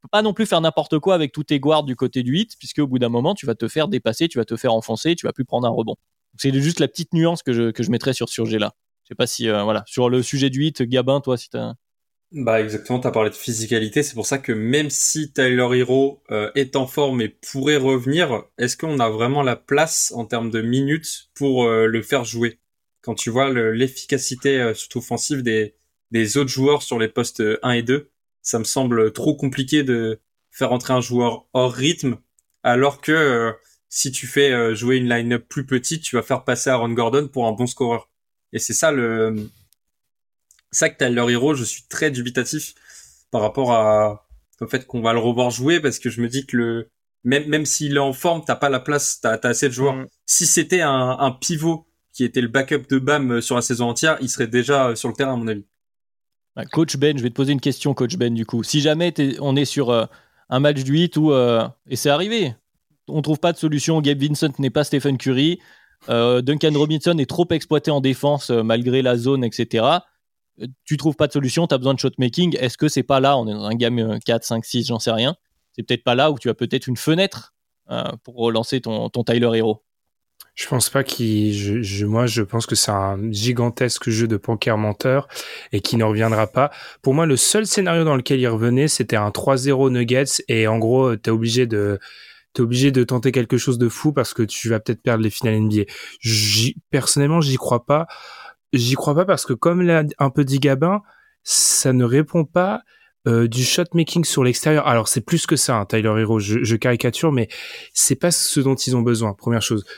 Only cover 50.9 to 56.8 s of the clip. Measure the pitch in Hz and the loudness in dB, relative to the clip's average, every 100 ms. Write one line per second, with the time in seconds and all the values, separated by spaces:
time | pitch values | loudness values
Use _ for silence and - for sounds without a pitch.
50.9 | 131 127 127 135 127 - 160 165 160 - | 2 0 0 0 0 -4 -2 -2 -2 -8
51.9 | _ _ - 120 131 117 135 135 143 - | _ _ -2 -2 0 0 0 0 -2 0
52.9 | 135 131 147 131 120 - 123 - 120 120 | 0 2 0 0 -2 0 -2 -2 -2 -2
53.9 | 117 160 156 131 - 113 120 123 143 127 | 0 0 0 -4 -4 0 0 2 2 2
54.9 | 110 123 110 135 123 113 107 - _ _ | 0 -6 -4 -4 -2 -4 -6 -10 _ _
55.9 | _ _ _ _ _ _ - - 156 | _ _ _ _ _ _ -14 -4 -2